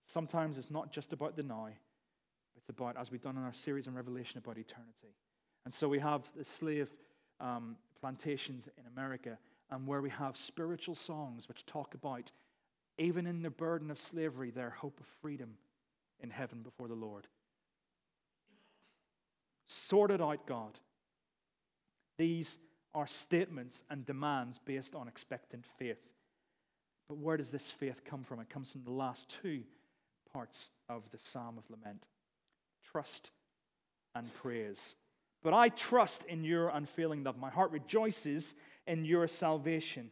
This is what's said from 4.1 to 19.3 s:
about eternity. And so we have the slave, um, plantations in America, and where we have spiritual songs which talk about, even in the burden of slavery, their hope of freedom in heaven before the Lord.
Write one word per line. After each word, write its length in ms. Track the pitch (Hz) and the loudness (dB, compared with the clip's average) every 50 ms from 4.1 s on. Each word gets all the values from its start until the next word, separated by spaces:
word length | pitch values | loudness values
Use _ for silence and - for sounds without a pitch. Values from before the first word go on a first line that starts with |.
| 123 127 120 - - 135 | -6 -6 -6 -8 -10 -10
about 200 | 110 123 110 113 | -10 -10 -10 -10
eternity. 560 | 110 - - 120 120 117 113 _ - 110 - _ _ _ _ _ _ _ _ _ _ | -10 -12 -14 -18 -18 -20 -20 _ -20 -20 -20 _ _ _ _ _ _ _ _ _ _
And 80 | 127 | -12
so 160 | 123 - 160 143 | -4 0 2 4
we 120 | 143 143 | 4 4
have 280 | 143 151 147 143 123 - - | 4 4 2 2 0 -4 -12
the 100 | 160 143 | -12 -10
slave, 500 | - - - 165 160 151 147 143 139 - - - _ _ _ _ _ _ _ | -10 -6 -4 0 0 2 2 0 -2 -4 -18 -20 _ _ _ _ _ _ _
um, 400 | - 123 123 120 117 113 117 110 _ _ _ | -4 -4 -4 -4 -4 -8 -10 -12 _ _ _
plantations 720 | - - 131 131 - - 120 139 135 - - 135 127 113 - - | -8 -6 -6 -6 -4 -2 -2 -2 -2 -2 -6 -8 -10 -12 -14 -18
in 100 | - 123 | -20 -20
America, 520 | 120 120 131 135 135 131 123 - 123 113 110 _ - _ _ _ _ | -14 -8 -6 -4 -4 -4 -6 -6 -8 -10 -10 _ -20 _ _ _ _
and 160 | 135 131 131 | -6 -4 -2
where 160 | 135 143 139 | 0 0 2
we 80 | 139 139 | 2 0
have 260 | - - 143 135 127 | 0 0 -2 -2 -2
spiritual 600 | - - - - - 165 165 175 - - - 170 | -4 -8 -6 -4 -4 -2 -2 -2 -2 -4 -6 -6
songs 500 | - - - 160 151 147 131 120 117 - | -6 -4 -6 -4 -4 -4 -6 -8 -10 -12
which 180 | - 123 - - | -14 -14 -14 -14
talk 300 | - - 156 139 - - | -8 -6 -6 -6 -6 -8
about, 380 | 139 - 147 131 123 120 - - - - _ _ _ _ _ _ _ _ _ _ | -6 -4 -4 -4 -4 -6 -10 -14 -20 -20 _ _ _ _ _ _ _ _ _ _
even 300 | - 165 175 170 175 175 | 2 4 4 4 4 2
in 160 | 175 175 170 | 0 0 0
the 80 | 165 160 | -2 -2
burden 380 | 143 - 165 160 170 165 156 151 | -2 0 0 2 2 0 0 -4
of 100 | 151 - | -6 -6
slavery, 500 | - - - 165 160 156 131 127 131 123 | -8 -6 -2 0 0 0 0 -2 -6 -4
their 200 | 113 127 123 117 | -4 -4 -4 -4
hope 280 | 113 - - 143 135 - | -6 -6 -8 -8 -8 -10
of 80 | 131 | -20
freedom 520 | - - - - 156 147 135 127 113 107 - _ _ _ _ _ _ _ _ _ _ _ _ | -20 -20 -10 -8 -6 -6 -6 -8 -10 -12 -18 _ _ _ _ _ _ _ _ _ _ _ _
in 100 | - 120 | -12 -10
heaven 340 | 113 135 135 117 - 117 113 | -6 -6 -6 -6 -6 -10 -12
before 240 | 123 - - 127 117 | -12 -10 -10 -8 -6
the 80 | 117 | -4
Lord. 320 | 113 110 107 104 101 95 - _ _ _ _ _ _ _ _ _ _ _ _ _ _ _ _ _ _ _ _ _ _ _ _ 208 _ _ _ _ _ _ _ _ _ _ _ _ _ _ _ | -6 -6 -6 -8 -10 -14 -18 _ _ _ _ _ _ _ _ _ _ _ _ _ _ _ _ _ _ _ _ _ _ _ _ _ _ _ _ _ _ _ _ _ _ _ _ _ _ _ _